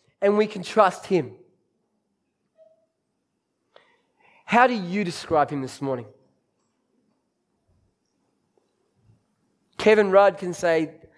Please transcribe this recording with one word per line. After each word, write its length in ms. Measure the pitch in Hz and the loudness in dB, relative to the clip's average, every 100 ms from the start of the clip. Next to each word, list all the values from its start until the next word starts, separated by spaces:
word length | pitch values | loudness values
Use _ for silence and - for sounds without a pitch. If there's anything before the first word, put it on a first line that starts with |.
| _ - | _ -4
and 180 | 202 208 | 0 0
we 80 | 214 | -2
can 160 | 202 | -4
trust 440 | 170 - 196 - - | -4 2 2 0 -2
him. 260 | 185 123 - _ _ _ _ _ _ _ _ _ _ _ 640 640 640 640 _ _ _ _ _ _ _ _ _ _ _ _ _ _ _ | -2 -2 -12 _ _ _ _ _ _ _ _ _ _ _ _ _ _ _ _ _ _ _ _ _ _ _ _ _ _ _ _ _ _
How 220 | - 233 254 | -2 2 2
do 80 | |
you 300 | 240 175 196 | 0 -6 -6
describe 460 | 185 151 - 160 139 | -6 -8 -4 -2 0
him 100 | 147 | -4
this 220 | 131 - | -10 -10
morning? 240 | 139 127 113 _ _ _ _ _ _ _ _ _ _ _ _ _ _ _ _ _ _ _ _ _ _ _ _ _ _ _ _ _ _ _ _ _ _ _ _ - | -8 -8 -10 _ _ _ _ _ _ _ _ _ _ _ _ _ _ _ _ _ _ _ _ _ _ _ _ _ _ _ _ _ _ _ _ _ _ _ _ -2
Kevin 340 | 214 214 202 | 2 4 4
Rudd 280 | 190 202 175 | 6 4 2
can 160 | 180 | -10
say, 400 | 175 175 165 156 - - | -4 -2 -2 -2 -10 -20